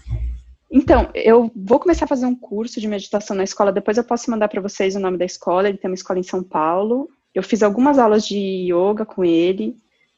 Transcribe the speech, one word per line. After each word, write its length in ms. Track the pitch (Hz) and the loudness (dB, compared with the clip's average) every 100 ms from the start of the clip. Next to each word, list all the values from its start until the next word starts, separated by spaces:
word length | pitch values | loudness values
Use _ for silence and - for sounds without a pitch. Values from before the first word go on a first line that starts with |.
| - - - - - - - | -8 -6 -6 -10 -16 -20 -2
Então, 400 | 254 - 262 196 | 2 4 4 4
eu 380 | - - 226 233 214 | 0 4 6 4 -2
vou 240 | 190 269 | 0 2
começar 260 | 359 330 302 | 2 0 0
a 20 | |
fazer 180 | 269 247 | -2 -2
um 100 | 247 | -4
curso 460 | - 202 233 - | -6 -8 -6 -6
de 60 | 214 | -6
meditação 500 | 208 - 208 - 196 | -6 -4 -6 -4 -4
na 60 | |
escola, 280 | 196 - 202 | -2 0 0
depois 260 | 190 208 214 | 0 0 -2
eu 60 | |
posso 280 | 233 233 - | 0 -4 -4
mandar 160 | 220 208 | -2 -2
pra 120 | 202 | -2
vocês 360 | 196 - 196 196 | -6 -2 -2 -2
o 40 | |
nome 200 | 185 180 | -2 -2
da 60 | 180 | -4
escola, 440 | - - 175 202 | -6 -2 0 0
ele 80 | 196 | -2
tem 140 | 190 | -6
uma 40 | 185 | -6
escola 220 | - 185 | -6 -6
em 60 | |
São 180 | 180 185 | -4 -6
Paulo. 680 | 180 165 156 175 214 247 294 _ _ - | -4 -2 0 0 0 -2 -4 _ _ -8
Eu 80 | |
fiz 180 | 190 214 | -2 2
algumas 380 | 208 202 269 277 | 2 2 4 4
aulas 280 | 226 214 214 | 4 4 0
de 460 | 202 190 185 180 | -4 -4 -4 0
yoga 320 | 175 190 214 214 | 0 2 0 -4
com 180 | - | -2
ele, 540 | 175 165 175 190 220 - _ _ _ | 2 2 2 0 -4 -8 _ _ _